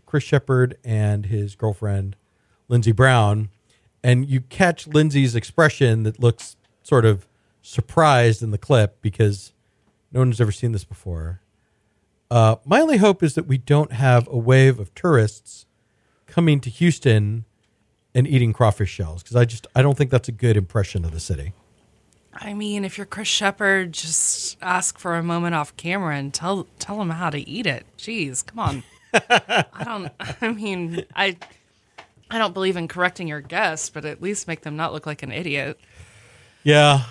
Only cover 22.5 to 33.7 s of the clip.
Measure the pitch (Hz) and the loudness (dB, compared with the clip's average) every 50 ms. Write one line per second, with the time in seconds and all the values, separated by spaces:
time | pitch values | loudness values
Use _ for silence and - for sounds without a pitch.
22.5 | 208 208 208 208 208 214 247 190 - - 202 - - 196 214 - - - 208 196 | -10 -8 -6 -6 -4 -4 -6 -6 -8 -12 -14 -14 -12 -10 -6 -4 -2 0 0 -2
23.5 | 196 - 214 196 196 190 185 175 156 - - 160 165 - - - - - - - | -2 0 0 2 2 2 0 -4 -8 -10 -8 -6 -4 -2 -2 -2 -4 -6 -8 -12
24.5 | - - - 185 180 180 180 - - - - 180 170 170 165 175 170 170 175 175 | -12 -10 -6 -4 -4 -2 -2 -6 -8 -8 -6 -6 -4 -4 -2 -4 -2 -2 -2 -2
25.5 | 170 156 147 - - - - 170 180 202 190 160 147 143 139 139 135 - 160 175 | -2 -4 -6 -8 -12 -12 -8 -6 -6 -4 -4 -4 -6 -6 -6 -8 -8 -8 -6 -6
26.5 | 202 190 - - _ - - - 202 214 208 170 165 165 180 165 143 143 - - | -6 -6 -6 -10 _ -16 -14 -10 -8 -6 -6 -6 -6 -6 -6 -6 -6 -8 -10 -10
27.5 | 139 214 247 175 131 120 - _ _ - - - 233 220 165 139 131 127 - - | -10 -6 -6 -6 -6 -6 -8 _ _ -18 -14 -10 -8 -6 -6 -6 -8 -8 -10 -10
28.5 | - 233 208 156 139 139 - _ _ _ _ _ - 214 - - 240 - - - | -10 -8 -6 -6 -6 -6 -10 _ _ _ _ _ -4 -2 0 2 0 0 0 0
29.5 | 220 247 254 - - - 214 233 226 202 180 135 - - 185 117 135 - 240 220 | -2 -2 -2 -2 -6 -12 -12 -10 -10 -10 -10 -12 -14 -14 -14 -14 -10 -8 -6 -6
30.5 | 233 208 214 208 190 180 175 165 170 175 - - - - 196 196 175 170 - - | -6 -6 -8 -8 -6 -6 -8 -8 -8 -10 -12 -8 -6 -4 -4 -4 -4 -8 -14 -20
31.5 | _ _ _ _ _ _ _ _ _ - - _ _ _ _ - - 226 220 196 | _ _ _ _ _ _ _ _ _ -20 -20 _ _ _ _ -10 -6 -4 -4 -4
32.5 | 175 190 190 190 185 180 165 160 - 175 180 180 175 - 180 160 151 147 139 - | -4 -4 -4 -2 -2 -4 -6 -8 -6 -4 -4 -4 -4 -6 -10 -10 -10 -10 -12 -8
33.5 | 170 185 214 180 | -4 -2 -2 -2